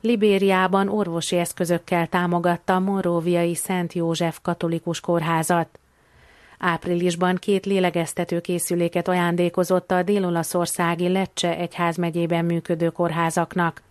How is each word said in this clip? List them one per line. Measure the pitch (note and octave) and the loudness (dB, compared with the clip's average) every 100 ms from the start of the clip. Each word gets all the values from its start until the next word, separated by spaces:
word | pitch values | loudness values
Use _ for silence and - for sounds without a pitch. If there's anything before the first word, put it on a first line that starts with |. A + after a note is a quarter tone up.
Libériában | A3+ A#3 G#3+ G3 G3 F#3 F#3 G3 G3 | -2 2 4 4 4 4 4 2 2
orvosi | G#3 F3+ E3 - F3 | 0 -2 -2 -2 -2
eszközökkel | F3 - E3+ E3+ - F3 E3 | -2 -2 0 0 0 -2 0
támogatta | F3+ F3 F3 F3 F3 - F#3 | 0 2 2 2 0 0 0
a | |
monróviai | F#3+ G3 F3+ E3+ E3+ F3 E3+ E3 | 2 0 0 0 2 2 0 -2
Szent | - F3+ E3+ | -4 -2 -2
József | F3 E3 D#3+ E3 - | -2 -2 0 -2 -4
Katolikus | - F3 E3+ E3 E3+ E3 | -4 -2 -2 -4 -4 -6
Kórházat. | - E3+ D#3+ D#3+ D#3+ F3 E3 - _ _ _ _ - - - - | 0 0 2 0 2 0 0 -8 _ _ _ _ -20 -20 -20 -6
Áprilisban | F3 E3 F3+ F3 F3+ E3+ F3+ F3+ | -2 -2 -2 0 0 2 0 0
két | - G3 G3 | 0 0 2
lélegeztető | G3 F3+ E3+ D#3+ - E3+ E3+ | 0 2 0 -4 -4 -4 -4
készüléket | F3 F3 - F3 E3+ F3 E3+ | -2 -4 -2 0 0 0 0
ajándékozott | F3+ F3 F3 F3 F#3 F3+ F#3 - | 0 2 2 0 2 2 2 2
a | F3+ | 0
dél-olaszországi | F3+ G3+ F3+ E3+ D#3+ F3+ F3 - E3+ E3+ F3+ | 2 0 0 -2 -2 -2 -2 0 -2 0 0
Lecce | F#3+ F#3 - F3 E3 | 0 -2 -2 -2 -2
egyházmegyében | E3+ - E3+ E3 E3+ E3+ E3 E3+ E3+ | -4 -2 -2 0 -2 -2 0 0 0
működő | E3+ - E3 E3 | -2 -2 -2 -2
kórházaknak. | E3 E3+ E3 E3 F3 E3 F3+ E3+ - _ | 0 -2 0 0 0 -2 0 -2 -4 _